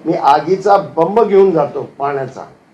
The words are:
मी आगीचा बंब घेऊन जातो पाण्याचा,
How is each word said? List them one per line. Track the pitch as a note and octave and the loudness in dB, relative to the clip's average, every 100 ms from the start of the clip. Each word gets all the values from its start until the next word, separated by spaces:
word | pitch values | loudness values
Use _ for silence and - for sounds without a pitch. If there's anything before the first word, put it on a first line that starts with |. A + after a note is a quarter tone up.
मी | D#3 | -4
आगीचा | F3+ C#3 D3+ D#3 F#3+ G3+ G3+ | 0 2 2 0 -2 2 0
बंब | C3+ D#3+ F#3 G#3+ | 0 -2 0 0
घेऊन | G#3 G3 G3 | 2 4 4
जातो | D#3+ C#3 C#3 - - | 2 -2 -6 -12 -8
पाण्याचा, | C#3 C#3 C3 G#2+ D#2 - _ | -6 -6 -8 -12 -20 -20 _